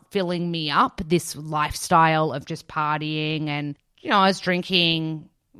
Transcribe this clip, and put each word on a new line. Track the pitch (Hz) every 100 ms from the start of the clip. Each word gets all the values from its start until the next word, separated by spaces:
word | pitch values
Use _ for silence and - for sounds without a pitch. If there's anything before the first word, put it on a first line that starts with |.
| _
filling | 202 175 175 175
me | 165 151
up, | 143 262 -
this | 160 170 - 143
lifestyle | 151 151 147 - - 170 165 156 156
of | 131 -
just | 160 -
partying." | 156 151 151 151 156 156 156 151
And, | 147 147 143 _ _
you | 339
know, | 214
I | 190
was | 190
drinking | 180 180 175 185 170 165 160 156 - _ _ -